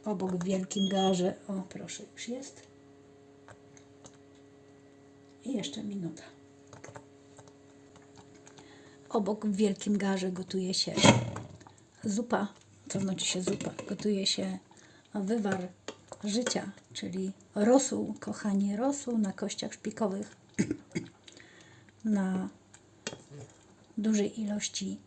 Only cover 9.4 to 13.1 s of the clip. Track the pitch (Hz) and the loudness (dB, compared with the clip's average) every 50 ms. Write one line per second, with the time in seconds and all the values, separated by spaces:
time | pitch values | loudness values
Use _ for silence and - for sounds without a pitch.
9.4 | - 214 202 190 214 202 196 - - 208 208 202 202 196 190 185 185 190 180 185 | 0 0 4 4 4 4 4 0 0 0 2 2 4 2 2 2 2 0 -2 -2
10.4 | 185 - - 190 185 180 190 - - - - - - - - - - - - - | -6 -2 -2 -2 0 0 0 0 0 0 2 8 10 10 10 8 4 -2 -6 -8
11.4 | - - - - - - - - - _ _ - - 220 196 214 233 233 220 190 | -10 -12 -16 -18 -20 -20 -20 -20 -20 _ _ -6 -4 -2 0 0 0 0 0 0
12.4 | 202 202 - - - - - - - - - 196 196 190 | 0 -2 -6 -14 -20 -20 -20 -20 -14 -6 -4 -4 -2 -2